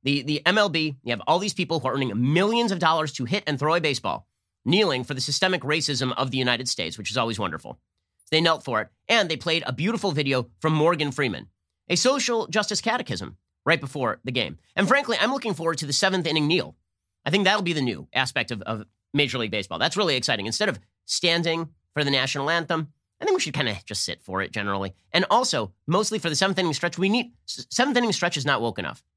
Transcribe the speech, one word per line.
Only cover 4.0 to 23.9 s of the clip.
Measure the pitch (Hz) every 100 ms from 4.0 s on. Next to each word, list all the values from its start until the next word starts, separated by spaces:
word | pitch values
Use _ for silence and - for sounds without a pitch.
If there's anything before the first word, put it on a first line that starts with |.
| 101 62 _ _ _ _ 120
kneeling | 185 202 127
for | 127
the | 131
systemic | 131 139 185 180
racism | 127 160 151 127 131
of | - 131
the | 131
United | 123 120 123
States, | - 80 98
which | 95
is | 113
always | 117 107
wonderful. | 95 78 57 - _ _ _ _ _
They | 156
knelt | 165 160
for | - 113
it, | 104 _ -
and | 220 180
they | 156
played | 170 165 -
a |
beautiful | 135 180 226 202
video | 147 139 131 117 _
from | 156
Morgan | 156 156 170 147
Freeman, | 139 131 76 52 _ _ _ -
a | 175
social | 247 277 240 233 -
justice | 208 202 -
catechism, | - 240 240 87 90 - _ _
right | 139 160
before | 135 147 120 -
the | -
game. | 120 90 - _
And | - 196
frankly, | 277 277 196
I'm | 220
looking | 277 226
forward | 160 165 156
to | 143
the |
seventh | 135 190 185 165
inning | 156 151
kneel. | 170 73 - _ _ _ _
I | -
think | 190
that'll | 190 208
be | 175
the | 156
new | 127 80 65
aspect | - 131 131 113
of, | 110
of | - 110 110 _ _
Major | 147 143 127
League | 113
Baseball. | 107 98 82
That's | 143 196
really | 185 127
exciting. | 120 113 101
Instead | - 208
of | 107 _ _
standing | - - 175 170 165 165 165 _ _
for | 147
the | 139
national | 139 131 143 143
anthem, | 170 170 165 151 _ _ _
I |
think | 403 370
we |
should | -
kinda | - 123 92
just | -